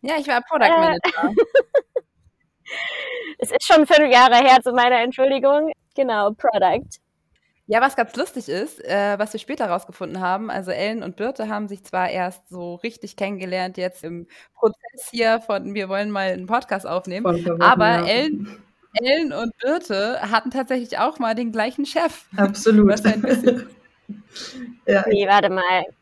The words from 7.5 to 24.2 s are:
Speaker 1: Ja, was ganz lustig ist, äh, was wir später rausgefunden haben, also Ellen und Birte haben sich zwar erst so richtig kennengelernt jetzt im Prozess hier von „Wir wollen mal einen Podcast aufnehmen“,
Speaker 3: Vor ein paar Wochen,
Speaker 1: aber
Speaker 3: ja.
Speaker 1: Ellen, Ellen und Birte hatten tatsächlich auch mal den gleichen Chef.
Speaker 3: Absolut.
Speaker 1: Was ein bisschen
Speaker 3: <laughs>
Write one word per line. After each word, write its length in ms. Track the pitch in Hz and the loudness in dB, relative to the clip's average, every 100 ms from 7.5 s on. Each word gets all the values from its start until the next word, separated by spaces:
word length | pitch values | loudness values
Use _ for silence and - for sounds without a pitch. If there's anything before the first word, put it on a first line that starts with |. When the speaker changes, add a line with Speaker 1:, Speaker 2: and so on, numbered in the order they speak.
| _ - | _ -4
Speaker 1:
Ja, 80 | 214 | 0
was 140 | 262 277 | 0 0
ganz 200 | 233 226 | -4 -4
lustig 340 | 311 - - | -8 -8 -8
ist, 360 | 165 302 - - | -6 -8 -12 -4
äh, 320 | 196 202 202 | -2 0 -2
was 160 | 214 | -4
wir 60 | 220 | -8
später 260 | - 294 220 | -10 -6 -4
rausgefunden 560 | 175 - - 185 185 | -4 -6 -14 -12 -6
haben, 300 | 185 190 220 | -4 -4 -4
also 180 | 196 185 | -8 -6
Ellen 320 | 175 196 226 | -6 -4 -6
und 140 | 196 180 | -10 -8
Birte 340 | 220 269 220 | -8 -8 -8
haben 180 | 208 208 | -8 -10
sich 160 | 196 | -12
zwar 240 | - 185 180 | -8 -4 -4
erst 400 | 185 180 185 _ | -4 -6 -8 _
so 280 | 180 175 175 | -14 -14 -10
richtig 400 | 233 226 208 - | -12 -12 -18 -8
kennengelernt 600 | 196 202 185 185 185 185 | -8 -8 -8 -6 -6 -6
jetzt 260 | 180 180 | -8 -8
im 240 | 165 170 170 - _ | -14 -14 -16 -20 _
Prozess 560 | _ 226 - - - - | _ -2 -2 -18 -16 -12
hier 300 | 233 226 226 | -2 0 0
von 340 | 226 202 190 | -2 -6 -6
„Wir 160 | 202 190 | -8 -6
wollen 220 | 196 208 | -4 -4
mal 220 | 202 190 | -4 -4
einen 120 | 185 185 | -6 -2
Podcast 400 | 233 - 196 190 | -4 -2 -8 -4
aufnehmen“, 380 | 175 185 185 | -6 -6 -6
Speaker 3:
Vor 100 | 214 | -2
ein 100 | 170 | -2
paar 100 | 170 | -2
Wochen, 100 | 170 | 2
Speaker 1:
aber 240 | 180 240 214 | 4 6 4
Speaker 3:
ja. 180 | 175 175 | 2 0
Speaker 1:
Ellen, 560 | - 202 - 202 - _ _ _ | 0 0 -4 -10 -16 _ _ _
Ellen 400 | - 240 294 320 | -6 0 0 0
und 240 | 147 233 - | -4 -8 -6
Birte 640 | 247 330 349 196 208 - | -4 -4 -2 -4 -2 -4
hatten 300 | - 226 233 | -2 -2 -2
tatsächlich 480 | 262 254 262 240 - | -6 -4 -6 -6 -4
auch 180 | 240 311 | -4 -2
mal 160 | 233 | -4
den 180 | 226 240 | -4 -4
gleichen 360 | 220 220 262 285 | -4 -6 -4 -6
Chef. 380 | - 339 - - - | -2 -4 -6 -14 -2
Speaker 3:
Absolut. 540 | 196 202 220 214 202 | -2 0 4 6 6
Speaker 1:
Was 140 | 214 214 | 4 0
ein 180 | 214 | 0
bisschen 440 | 240 254 247 247 - | 0 2 2 0 -6
Speaker 3:
<laughs> 80 | _ _ _ _ 208 | _ _ _ _ -20